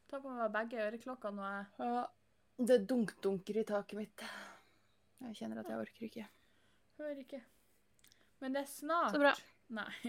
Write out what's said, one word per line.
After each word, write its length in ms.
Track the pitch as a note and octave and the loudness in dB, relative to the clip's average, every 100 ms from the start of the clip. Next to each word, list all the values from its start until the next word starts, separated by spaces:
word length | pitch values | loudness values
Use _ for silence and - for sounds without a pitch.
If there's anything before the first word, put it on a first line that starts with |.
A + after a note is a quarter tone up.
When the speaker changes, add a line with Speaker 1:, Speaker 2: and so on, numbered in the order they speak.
| - | -10
Speaker 1:
Ta 140 | C#4 | -10
på 80 | C4+ | -6
meg 220 | B3 A3 G#3 | -2 0 0
begge 240 | A#3 A#3 G#3+ | -2 -2 -2
øreklokkene 580 | A3+ B3+ B3 G#3 G3+ | -2 -8 -6 -6 -4
og 80 | G3 | -4
jeg 400 | G3+ G3+ - A#3+ | -4 -6 -4 0
Speaker 2:
Ja, 140 | A#3+ - _ _ _ _ - A#3+ | 0 -2 _ _ _ _ 0 6
det 80 | B3 G3 | 6 6
dunk-dunker 720 | B3 G3+ - G3 G3 - G#3 | 2 2 0 0 0 0 0
i 60 | A3 | 2
taket 320 | G3+ G3+ G#3 | 0 -2 -6
mitt. 240 | G#3 - A3 - - - - _ _ _ _ - B3 | -8 -10 -10 -10 -12 -16 -20 _ _ _ _ -14 -10
Jeg 80 | G#3+ | -8
kjenner 180 | A3 A3 | -6 -6
at 140 | - | -4
jeg 80 | A3+ | -4
orker 240 | G#3+ - A3+ | -6 -8 -10
ikke. 220 | A3 G#3 - _ _ _ _ _ - | -8 -12 -16 _ _ _ _ _ -10
Speaker 1:
Hører 160 | D4+ C#4 C4 | -8 -8 -10
ikke. 160 | C4+ - _ _ _ _ _ - - _ - | -12 -14 _ _ _ _ _ -20 -20 _ -8
Men 160 | C4 C#4 | -2 -2
det 80 | |
er 80 | C#4 | -2
snart. 400 | - D4 E4+ C#4 | -4 0 4 4
Speaker 2:
Så 80 | D4 | 8
bra. 160 | C#4+ - - _ - A3 | 6 6 -4 _ -10 -8
Speaker 1:
Nei, 160 | G3+ - | -8 -6